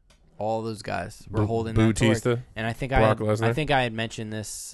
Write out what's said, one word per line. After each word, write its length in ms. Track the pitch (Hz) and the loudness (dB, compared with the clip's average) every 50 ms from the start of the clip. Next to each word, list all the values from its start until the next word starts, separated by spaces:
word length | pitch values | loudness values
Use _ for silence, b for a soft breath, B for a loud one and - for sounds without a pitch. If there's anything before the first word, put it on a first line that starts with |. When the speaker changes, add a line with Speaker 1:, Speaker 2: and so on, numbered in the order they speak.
| _ _ - _ _ _ _ - | _ _ -20 _ _ _ _ -6
Speaker 1:
All 240 | 104 107 113 113 113 | -4 -2 -2 -2 -4
those 180 | 113 110 110 | -6 -8 -8
guys 460 | - - 101 95 87 104 - - - - | -8 -6 -6 -6 -6 -8 -10 -14 -16 -4
were 120 | 98 104 | -2 0
Speaker 2:
Bu-, 40 | 107 107 | 0 2
Speaker 1:
holding 280 | 113 113 113 113 110 | 0 0 -2 0 2
that 100 | 110 110 113 | 4 4 4
Speaker 2:
Batista, 420 | 110 - 120 113 113 113 - 131 | 4 4 4 2 2 2 2 0
Speaker 1:
torch. 80 | 120 120 127 - - | 0 0 -2 -8 -8
And 100 | 110 110 | -6 -6
I 80 | 117 117 | -4 -4
think 180 | - 139 123 131 | -4 -4 0 4
I 60 | 131 | 4
Speaker 2:
Brock 200 | 113 110 107 110 | 6 6 4 2
Speaker 1:
had, 80 | 110 107 | 2 0
Speaker 2:
Lesnar. 160 | 107 107 113 | 0 2 2
Speaker 1:
I 100 | 113 117 | 0 0
think 160 | 151 156 139 | 0 0 2
I 120 | 143 131 127 | 2 2 2
had 100 | 120 110 | 0 -2
mentioned 380 | 110 113 113 - - 113 107 107 | -4 -4 -4 -6 -8 -8 -8 -6
this 400 | 110 107 - - - - - | -8 -8 -8 -10 -12 -12 -14